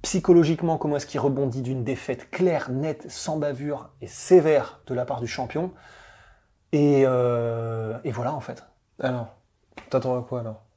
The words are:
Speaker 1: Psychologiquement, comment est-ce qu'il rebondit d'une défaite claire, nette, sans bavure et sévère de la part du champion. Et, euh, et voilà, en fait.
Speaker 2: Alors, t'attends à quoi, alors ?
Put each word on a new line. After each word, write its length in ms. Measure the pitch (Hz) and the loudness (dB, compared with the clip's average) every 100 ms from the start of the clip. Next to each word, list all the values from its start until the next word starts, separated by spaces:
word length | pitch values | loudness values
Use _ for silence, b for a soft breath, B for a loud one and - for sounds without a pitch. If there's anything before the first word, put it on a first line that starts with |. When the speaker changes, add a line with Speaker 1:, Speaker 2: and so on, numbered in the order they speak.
Speaker 1:
Psychologiquement, 760 | - 185 170 170 156 165 170 156 | -2 -2 6 6 6 2 0 -2
comment 180 | 151 147 | -2 -4
est-ce 120 | - | -4
qu'il 120 | - | -2
rebondit 420 | 139 135 135 123 | 0 0 -2 -2
d'une 220 | 123 131 | -6 -4
défaite 460 | 120 127 - 123 - | -4 -6 -6 -8 -8
claire, 380 | - 180 107 - | 0 2 2 -2
nette, 340 | 127 156 151 - | -4 -4 -6 -10
sans 260 | - - 156 | -10 -6 -4
bavure 520 | 147 131 147 143 - _ | -4 -4 -6 -8 -10 _
et 60 | - | -16
sévère 720 | - - 185 156 147 - - - | -12 6 8 8 2 2 -12 -6
de 60 | |
la 100 | 123 | -6
part 160 | - 123 | -4 -4
du 80 | 117 | -6
champion. 440 | - 127 151 180 B B B B B B B B _ _ | -6 -6 -4 -6 B B B B B B B B _ _
Et, 320 | 147 147 139 135 | 2 4 6 4
euh, 920 | 127 123 120 117 117 113 113 110 117 - | 4 2 0 -2 -4 -4 -6 -6 -6 -6
et 60 | |
voilà, 220 | 120 123 | -4 -4
en 60 | 147 | -6
fait. 240 | - - - _ _ - | -10 -16 -18 _ _ -8
Speaker 2:
Alors, 340 | 131 123 113 _ _ _ _ - - | -6 -4 -8 _ _ _ _ -20 -4
t'attends 280 | 131 131 127 | -2 0 -4
à 40 | |
quoi, 200 | 120 123 | -4 -8
alors ? 200 | 113 107 _ | -8 -12 _